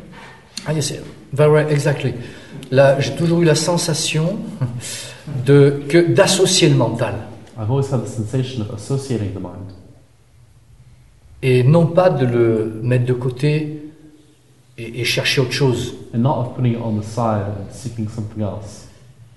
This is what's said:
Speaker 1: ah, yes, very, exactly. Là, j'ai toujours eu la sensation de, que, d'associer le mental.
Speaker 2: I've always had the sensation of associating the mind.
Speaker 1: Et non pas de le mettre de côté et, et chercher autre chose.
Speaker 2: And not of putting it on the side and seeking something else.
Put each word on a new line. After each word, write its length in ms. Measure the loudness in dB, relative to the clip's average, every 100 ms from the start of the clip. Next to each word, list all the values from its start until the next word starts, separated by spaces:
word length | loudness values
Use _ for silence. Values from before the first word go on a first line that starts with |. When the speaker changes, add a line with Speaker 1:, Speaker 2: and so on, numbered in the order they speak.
| -16 -20 -20 -20 -16 -12 -4
Speaker 1:
ah, 80 |
yes, 200 | -4 -4 -6 -12 -18 -8
very, 300 | 2 4 6 4
exactly. 420 | 0 0 0 -2 -6 -12 -16 -18 -16 0
Là, 280 | 6 6 6
j'ai 140 | 0 -2
toujours 260 | 0 4
eu 40 | 4
la 80 | 2
sensation 840 | 2 -2 -2 -4 -2 0 -2 -4 -8 -6 -6 -6 -10 -12 -14 -16 -10 -4 4
de, 380 | 8 8 4 2
que, 220 | 4 4
d'associer 580 | 4 4 4 0 2 4
le 60 | 4
mental. 380 | 2 -2 -4 -4 -10 -18 -18 -8
Speaker 2:
I've 140 | -2
always 220 | -2 0
had 100 | -2
the 40 | -4
sensation 540 | -6 -4 -4 -4 -6
of 120 | -8
associating 580 | -8 -6 -6 -4 -4 -4
the 60 | -8
mind. 340 | -12 -12 -16 -18 -20 -20 _ _ _ _ _ _ _ _ -20 _ _ _ _ -6
Speaker 1:
Et 220 | 2 4
non 220 | 6 6 4
pas 220 | 4 4
de 160 | 2 0
le 540 | 2 2 2 -2 -4
mettre 220 | 0 0 0
de 80 |
côté 800 | -2 -4 -2 0 0 -4 -10 -14 -20 -20 _ _ _ _ _ _ -16
et, 240 | -12 -6
et 40 | -2
chercher 360 | -2 0 0
autre 100 | 0
chose. 440 | 2 2 2 -2 -10 -6
Speaker 2:
And 60 | -2
not 200 | 0 0
of 160 | -4 0
putting 180 | 0
it 60 | 0
on 160 | -2 -4
the 40 |
side 400 | -4 -2 0 0 -2
and 240 | -6 -10
seeking 360 | -12 -12 -8 -8
something 320 | -8 -10 -6
else. 460 | -6 -8 -14 -18 -20 -20 -20 _ -20